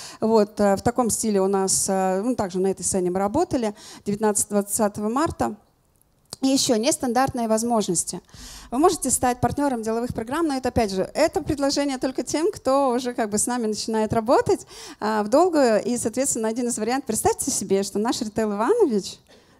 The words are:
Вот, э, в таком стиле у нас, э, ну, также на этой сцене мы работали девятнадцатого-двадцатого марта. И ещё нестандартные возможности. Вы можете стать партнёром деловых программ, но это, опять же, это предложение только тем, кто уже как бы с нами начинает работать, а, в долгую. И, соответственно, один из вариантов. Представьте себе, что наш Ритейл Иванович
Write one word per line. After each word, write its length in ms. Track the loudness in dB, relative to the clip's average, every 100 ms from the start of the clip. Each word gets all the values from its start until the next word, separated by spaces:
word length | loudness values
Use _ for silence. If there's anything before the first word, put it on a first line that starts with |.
| -16 -4
Вот, 380 | 2 4 4 2
э, 160 | 2
в 80 | 2
таком 280 | 0 0 0
стиле 300 | 0 0 2
у 60 | 2
нас, 400 | 2 0 0 0
э, 340 | 0 0 0
ну, 100 | 0
также 240 | -2 -2 0
на 140 | 0
этой 100 | 0
сцене 300 | -2 0 0
мы 80 | 0
работали 520 | 0 0 0 0 -2 -6 -16 -12
девятнадцатого-двадцатого 1040 | -6 0 0 0 0 0 0 0 -2 -2 -4
марта. 460 | 0 -2 -2 -4 -6 _ _ _ _ _ _ -20 -2
И 80 | 0
ещё 260 | 2 2
нестандартные 720 | 2 2 0 0 2 0 0 0
возможности. 760 | 0 2 0 0 -2 -4 -8 -12 -20 -18 -18 -6
Вы 60 | 2
можете 320 | 2 2 -2
стать 300 | 0 0 0
партнёром 420 | -2 0 -2 -2
деловых 300 | -2 -2 -4
программ, 360 | -6 -6 -2 -2
но 80 | -2
это, 140 | -2
опять 200 | 0 0
же, 180 | 0 -2
это 260 | 0 0 0
предложение 580 | -2 -2 0 0 -2 -2
только 260 | -4 -4
тем, 260 | -4 -2 -2
кто 400 | -2 0 2 2
уже 240 | 0 -2
как 160 | -4 -2
бы 80 | -2
с 80 | -2
нами 220 | -2 -2
начинает 440 | -4 -2 -2 0
работать, 540 | 0 4 4 4 0 -2 -18 -16 -6
а, 240 | -2 0
в 60 | 2
долгую. 560 | 4 4 4 4 4
И, 120 | 2 -2
соответственно, 500 | -2 -2 -2 0 -2
один 180 | -2 -2
из 100 | -2
вариантов. 280 | -2 -2 -2
Представьте 460 | 0 0 0 -2
себе, 320 | -4 0 0
что 160 | 0 -2
наш 200 | -2 -2
Ритейл 320 | -4 -2 -2
Иванович 680 | 0 2 4 4 2 -2 -12 _ -20 _